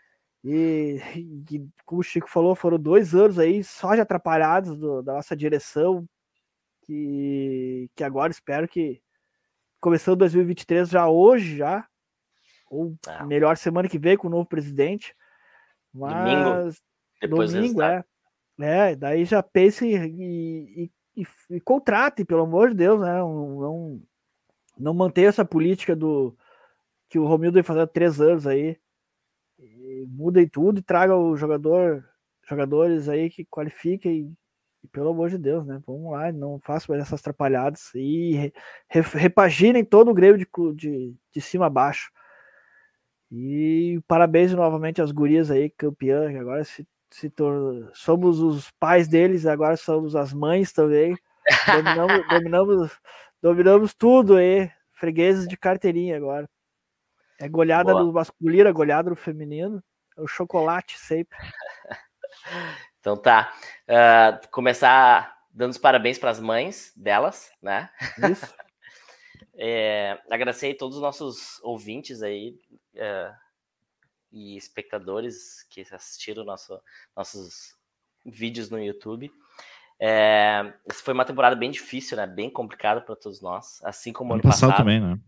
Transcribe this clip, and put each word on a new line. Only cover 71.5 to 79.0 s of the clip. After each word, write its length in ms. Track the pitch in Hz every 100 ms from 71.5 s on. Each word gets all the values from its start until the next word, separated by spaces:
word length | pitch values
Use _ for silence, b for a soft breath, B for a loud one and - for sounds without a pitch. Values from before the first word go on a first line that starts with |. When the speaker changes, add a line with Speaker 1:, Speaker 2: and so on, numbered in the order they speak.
| -
Speaker 2:
ouvintes 640 | 120 113 104 120 - 120
aí, 340 | 104 104 113 120 _ _ _ -
é, 360 | 107 98 90 113 _ _ _ _ _ _ _ _ _
e 240 | 107 101 98
espectadores 1080 | - - - 107 90 101 120 - - - _
que 120 | - 95
assistiram 520 | 92 - - - 107
nosso, 360 | 101 95 - 95 b b b -
nossos 600 | 95 104 90 - - _ _ _ _ _ 123
vídeos 440 | 110 117 117 104
no 100 | 110
YouTube. 500 | 101 101